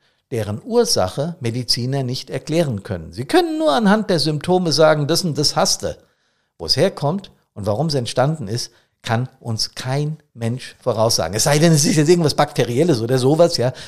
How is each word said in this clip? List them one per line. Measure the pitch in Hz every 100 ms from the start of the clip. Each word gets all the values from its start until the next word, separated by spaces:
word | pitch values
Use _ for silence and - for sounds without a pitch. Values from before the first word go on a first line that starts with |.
| _ _ _
deren | 117 104 107
Ursache | - 240 226 110 92 - 165 165
Mediziner | 120 120 120 120 123 139
nicht | 123 123 -
erklären | 135 - 160 147 101
können. | - 90 78
Sie | 87
können | 127 349 339 311
nur | 311
anhand | 262 202 220 208
der | 170
Symptome | 151 147 180 185 170
sagen, | 147 156 151 143
„Das | 165
und | 175 143
das | 147 151
hast | 196 -
du.“ | 87 - _ _ _ _ _ -
Wo | 82
es | 131
herkommt | 196 - 143 190 - _ _
und | - 104
warum | 104 160
es |
entstanden | 143 113 - 139 160 98
ist, | 120 - _ _ _
kann | - 117 127 _
uns | 120 110 - -
kein | 127 139 151 156 _
Mensch | 117 113 127 - -
voraussagen. | 127 110 113 - 82 107
Es |
sei | 151 147
denn, | 170
es | 156
ist | 175 156
jetzt | 151
irgendwas | 175 151
Bakterielles | - 147 - 117 120 175 117
oder | 117 131
sowas, | 131 156 170 -
ja, | 123 -